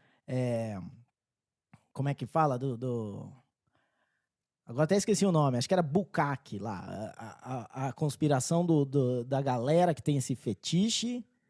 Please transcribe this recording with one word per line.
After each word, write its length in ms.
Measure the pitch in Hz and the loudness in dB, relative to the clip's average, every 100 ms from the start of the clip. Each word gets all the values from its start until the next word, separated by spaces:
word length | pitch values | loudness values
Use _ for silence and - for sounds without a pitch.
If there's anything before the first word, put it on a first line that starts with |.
| _ _ - | _ _ -8
é, 520 | 127 123 117 113 98 87 - _ _ _ _ _ _ _ - _ | -4 -2 -2 -4 -6 -10 -16 _ _ _ _ _ _ _ -20 _
como 160 | - 139 | -6 -4
é 60 | 139 | -4
que 100 | 120 | -2
fala? 320 | 165 151 123 | 2 2 0
Do... 180 | 135 117 | -4 -4
do... 560 | 127 120 107 101 101 - _ _ _ _ _ _ _ _ _ _ _ _ - | -4 -4 -6 -8 -12 -16 _ _ _ _ _ _ _ _ _ _ _ _ -6
Agora 200 | 120 156 | -2 2
até 100 | 202 | 2
esqueci 280 | 208 196 196 | 2 2 4
o 60 | |
nome, 260 | 160 139 120 | 4 4 2
acho 100 | - | 2
que 60 | |
era 80 | 185 | 0
Bukkake 760 | 156 175 - - 143 135 - 98 | 2 0 0 0 0 -2 -8 -10
lá, 200 | 110 92 | -8 -8
a, 460 | 95 95 110 - 110 | -10 -10 -10 -12 -16
a, 600 | - 123 127 95 131 135 | -14 -10 -8 -8 -6 -6
a, 20 | |
a 40 | |
conspiração 720 | - 151 - 151 131 - 170 175 | -2 -4 0 2 2 2 2 4
do, 200 | 156 135 | 2 4
do, 380 | 139 123 123 | 2 2 0
da 180 | 123 135 | 0 -2
galera 520 | 135 123 127 170 175 | 0 0 2 4 4
que 80 | 147 | 2
tem 160 | - 143 | 0 0
esse 180 | - 127 | -2 -4
fetiche, 880 | 120 101 - 170 220 - 233 247 - _ _ | -4 -6 0 2 2 0 -2 -6 -10 _ _